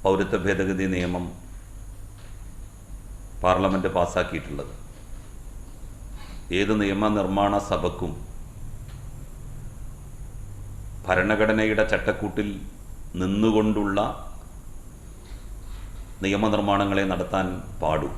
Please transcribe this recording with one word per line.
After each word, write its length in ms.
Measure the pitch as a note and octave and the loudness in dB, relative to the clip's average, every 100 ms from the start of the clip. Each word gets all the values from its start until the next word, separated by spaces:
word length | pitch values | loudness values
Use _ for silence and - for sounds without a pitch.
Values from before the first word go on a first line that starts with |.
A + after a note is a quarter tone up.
പൗരത്വ 340 | G2 F#2+ G2 G#2 | 6 4 4 2
ഭേദഗതി 420 | F#2+ F#2+ F#2+ F#2+ F#2+ | 2 4 2 2 2
നിയമം 280 | F#2 F2 F2+ F2 - - - - - - - - - - - - - - - - - - - - - | 2 0 0 -4 -8 -12 -14 -12 -12 -12 -12 -12 -12 -14 -12 -12 -12 -12 -14 -14 -12 -12 -12 -12 0
പാർലമെന്റ് 480 | F2+ F#2 G2 F#2+ F#2 | 4 6 4 4 2
പാസ്സാക്കിയിട്ടുള്ളത്. 800 | F2+ F2 F#2 F2 F2 D#2+ D2 C#2 - - - - - - - - - - - - - - - - - - F2+ | 2 2 2 0 -2 -4 -8 -8 -10 -14 -14 -12 -12 -12 -14 -12 -12 -12 -12 -12 -12 -12 -12 -10 -10 -2 2
ഏത് 140 | G2+ G#2+ | 4 4
നിയമനിർമ്മാണ 720 | G2+ G2 G#2+ G#2 F#2 G2 G2+ G2+ - | 4 4 4 4 2 4 4 4 2
സഭക്കും 420 | F2+ F2 - F2 D#2 - - - - - - - - - - - - - - - - - - - - - - - - - - - - - | 0 0 -2 -4 -4 -8 -10 -12 -10 -10 -8 -10 -10 -10 -10 -12 -10 -10 -8 -10 -8 -10 -10 -12 -12 -10 -10 -10 -10 -10 -10 -10 -8 2
ഭരണഘടനയുടെ 800 | F#2 F#2+ G#2+ G#2+ A2 A2 G#2+ G#2+ | 4 6 6 6 6 6 6 6
ചട്ടക്കൂട്ടിൽ 560 | G#2 - F#2 G#2 F2+ G2+ G2 - - - - - F2 | 4 2 0 0 0 -2 -4 -10 -12 -14 -12 -8 -2
നിന്നുകൊണ്ടുള്ള 800 | F#2 G2 A2 G#2+ G#2+ G#2 G2+ G2 A#2+ - - - - - - - - - - - - - - - - - - - - - | 2 4 6 6 6 4 2 2 2 -2 -8 -12 -14 -14 -12 -12 -14 -14 -16 -16 -14 -12 -12 -12 -10 -10 -10 -10 -12 -2
നിയമനിർമ്മാണങ്ങളെ 800 | F#2+ G2 A2 G#2 G2+ G2+ G2 G2 F#2+ | 0 4 4 4 4 4 6 4 4
നടത്താൻ 360 | F2+ F2+ F#2+ F2+ D#2 - - | 2 2 2 2 -2 -6 0
പാടൂ. 280 | D#2 D#2 C#2+ | 2 2 0